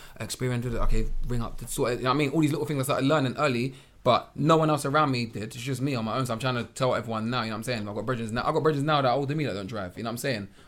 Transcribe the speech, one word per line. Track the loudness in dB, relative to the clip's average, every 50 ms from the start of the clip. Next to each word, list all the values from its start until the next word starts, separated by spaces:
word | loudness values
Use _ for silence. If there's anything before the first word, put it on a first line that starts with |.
| -16 -18 -12 -12
Experian, | -10 -10 -6 -4 -2 -2 -2 -2
da, | -2 -2
da, | 0 4 4
okay, | 6 6 6 4 2 2 0 0 0
ring | 0 -2
up | -2 -2 -6 -10
the | -8 -6
sort | -2 0 0 0
of," | 0 0
you | 0
know | 2
what | 2
I | 2
mean? | 2 2
All | 2 2
these | 2 2
little | 2 0 -2
things | -2 -2 -2
I | 0
started | 0 0 2 2
learning | 4 4 4 2 0 0 0
early, | 0 0 2 0 -2 -2 -4 -10 -20 -20 _ 0
but | 2 4 4 4 2 -4 -6
no | 0 4 4 6
one | 6 6 4
else | 2 0 0
around | 0 2 2 4 4
me | 2 0 -2
did. | -4 -6 -8
It's | -8 -8 -10
just | -10 -6 -6 -4 -2
me | -2 -2 -2
on | -2 -2
my | -2 -2
own. | -2 -2
So | -2
I'm | -4 -2
trying | -2 -2 -2
to | -2 -4
tell | -6 -4 -2 0 0 0
everyone | 0 -2 -4 -4 -4 -2 -2
now, | -2 -2
you | -2 -4
know | -6
what | -6
I'm | -4
saying? | -4 -4 -4 -4 -6
I've | -6
got | -6 -2
brethren | -2 -2 -2 -2 -4
now, | -4 -2 -2
I've | 0 0
got | 2
brethren | 2 2 0 2 0
now | 2 2 2
that | 4 2
are | 2
older | 2 0
than | -2 -2
me | -2 -2
that | -2
don't | -4 -6 -6
drive, | -6 -6 -6 -8 -8 -8 -8
you | -6
know | -6
what |
I'm | -6 -4
saying? | -4 -4 -4 -4 -6 -10 -14 -20 -20